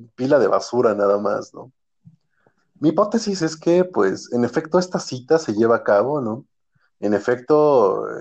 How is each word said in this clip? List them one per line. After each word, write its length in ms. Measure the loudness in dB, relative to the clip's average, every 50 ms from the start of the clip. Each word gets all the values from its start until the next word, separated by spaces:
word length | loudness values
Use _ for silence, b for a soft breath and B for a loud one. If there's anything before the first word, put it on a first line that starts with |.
| -20 -18 _
pila 240 | -6 0 2 2 2
de 80 | 2
basura 460 | 2 0 -2 -2 -2 0 0 2 2 2
nada 240 | 2 2 0 0
más, 360 | 0 -2 -4 -4 -6 -8 -12 -16
¿no? 180 | -20 -20 -20 _ _ _ _ _ _ _ _ _ _ _ _ _ _ _ _ _ _ _ _ _ -2
Mi 100 | -2 0
hipótesis 520 | 2 2 0 0 0 -2 -2 -4 -4 -4
es 140 | -4 -4 -4
que, 300 | -4 0 2 2 2 2
pues, 460 | 0 0 0 0 0 -2 -4 -6 -4 -2
en 100 | -2 -2
efecto, 360 | 0 -2 -4 -2 0 0 0
esta 200 | 0 -2 -6 -8
cita 400 | -8 -8 -12 -8 -2 0 0 0
se 140 | 0 0 0
lleva 240 | 2 2 2 2
a 60 | 2 2
cabo, 360 | 2 2 2 2 0 -2 -4
¿no? 240 | -4 -6 -8 -10 -12 _ _ _ _ _ _ _ _ _ _ _
En 140 | -4 -2 -2
efecto, 920 | 0 0 -2 -2 -2 0 2 2 4 4 4 4 4 4 2 2 -2 -4 -8 -8 -10